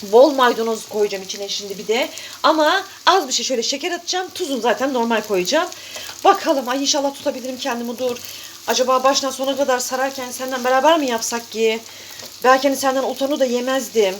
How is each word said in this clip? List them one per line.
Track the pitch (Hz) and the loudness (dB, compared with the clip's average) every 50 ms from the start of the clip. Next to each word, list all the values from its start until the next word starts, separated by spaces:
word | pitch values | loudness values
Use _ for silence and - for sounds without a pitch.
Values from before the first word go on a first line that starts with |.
| 214 196 | -4 6
Bol | 202 233 269 320 | 8 8 8 8
maydanoz | 285 269 254 240 226 - 226 226 226 220 - - | 8 4 4 4 4 2 -2 -2 -4 -4 -6 -8
koyacağım | - 214 208 202 202 190 190 | -2 -2 0 0 -2 -6 -8
içine | 185 196 196 202 196 | -10 -10 -10 -8 -8
şimdi | - - 202 202 190 185 | -8 -8 -8 -10 -10 -10
bir | 208 190 | -4 -2
de. | 214 240 302 302 - - - - - - - | 0 0 0 -4 -6 -14 -16 -16 -12 0 2
Ama | 285 311 311 302 302 349 392 381 - - - - | 2 4 4 4 4 2 2 -2 -4 -16 0 2
az | 320 349 392 320 254 | 4 4 4 2 0
bir | - | -4
şey | - 240 | -4 -2
şöyle | - 262 233 226 | -2 -2 -2 0
şeker | - - 269 277 359 | -2 -4 -4 -4 -4
atacağım. | 349 339 339 - 359 359 381 359 - | -4 -4 -6 -4 -4 -4 -4 -6 -8
Tuzunu | - 370 294 277 240 | -8 -6 -4 -4 0
zaten | 202 240 208 202 254 285 269 | 2 0 2 2 0 -2 0
normal | 247 233 233 233 214 | 0 0 2 0 0
koyacağım. | 214 - 208 185 180 180 254 311 359 349 - - - - - - - - - - - | 0 0 -2 0 0 2 0 0 0 -2 -6 -14 -16 -14 -14 -14 -14 -14 -14 2 4
Bakalım | - 392 - - 294 320 269 247 240 | 4 4 4 2 0 0 0 0 -2
ay | 247 269 | -4 -2
inşallah | 277 277 - 302 277 277 269 | -2 0 0 0 0 -2 -4
tutabilirim | - - 294 233 254 226 254 262 247 | -2 -4 -4 -4 -4 -8 -10 -10 -6
kendimi | - 277 240 240 240 233 247 220 | -6 -4 -4 -4 -4 -6 -6 -4
dur. | 254 247 240 233 - - - - - - - - - - | -4 -4 -4 -6 -10 -14 -14 -14 -16 -16 -18 -14 -4 -2
Acaba | 233 247 254 240 262 254 254 | 0 0 2 2 2 4 4
baştan | 269 285 277 277 262 | 4 2 2 0 -2
sona | 254 - 262 269 277 254 | -4 -4 -4 -2 0 0
kadar | 285 247 254 247 | 0 0 0 0
sararken | 247 - 262 254 262 269 269 269 254 247 | 0 -4 -2 -2 -2 -2 -4 -6 -10 -10
senden | 240 - 254 254 269 254 240 | -8 -8 -6 -6 -6 -2 0
beraber | 254 262 262 262 302 330 330 | 2 2 4 6 6 4 4
mi | 285 254 | 2 0
yapsak | 233 226 - - 233 233 - - | -2 -2 -2 -4 -6 -6 -8 -6
ki? | - 214 226 220 220 226 226 - - - - - - - - - - - - | -2 0 2 2 2 0 -6 -14 -18 -18 -18 -18 -16 -16 -16 -16 -16 0 6
Belki | 247 262 262 262 277 | 6 6 6 6 0
hani | 269 262 | 0 2
senden | - 277 254 269 262 | 0 0 0 0 -2
utanı | 220 254 - 269 269 294 294 | -2 -2 -2 -2 -2 0 0
da | 269 | 0
yemezdim. | 254 240 247 247 262 262 269 240 - - 226 208 190 185 202 | 0 0 -2 -2 0 -2 -2 -2 -2 2 2 2 2 2 -4